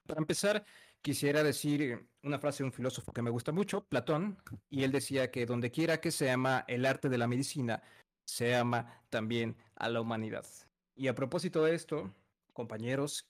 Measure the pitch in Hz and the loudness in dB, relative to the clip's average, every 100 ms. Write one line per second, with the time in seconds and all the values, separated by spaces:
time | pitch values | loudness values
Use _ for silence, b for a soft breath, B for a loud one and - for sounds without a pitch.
0 | - 151 156 160 202 214 B B B B | -8 -4 -2 0 2 0 B B B B
1 | 147 135 143 147 151 - 147 147 139 117 | -4 0 2 4 4 2 0 0 0 -4
2 | - _ 143 143 147 139 131 - 123 - | -10 _ -6 -2 -2 -2 -4 -2 -4 -4
3 | - - 120 120 135 160 202 196 - 131 | -8 -4 -2 -2 -2 0 0 -2 -2 -2
4 | 120 156 202 95 - - _ 135 135 135 | 2 0 0 -6 -12 -16 _ 0 2 2
5 | - 135 127 127 117 120 120 151 165 156 | 0 0 0 0 0 0 0 0 2 2
6 | 165 - 139 127 131 127 - 123 131 135 | 0 0 2 2 4 2 0 0 2 2
7 | 143 123 120 123 139 151 120 110 B B | 2 2 2 2 0 -2 -2 -2 B B
8 | B _ - - 120 123 120 120 117 - | B _ -12 -2 2 4 4 2 -2 -12
9 | - 120 110 117 113 - b - 117 117 | -4 -2 0 0 0 -4 b -6 -2 0
10 | 113 113 110 110 - - - _ _ - | 0 -2 -4 -6 -10 -18 -20 _ _ -4
11 | 135 120 131 175 170 165 156 165 - 156 | -2 0 -2 -2 -2 2 2 2 -2 -6
12 | 98 - _ _ _ - 113 110 113 135 | -6 -12 _ _ _ -10 -8 -6 -2 0
13 | 147 - | -2 -4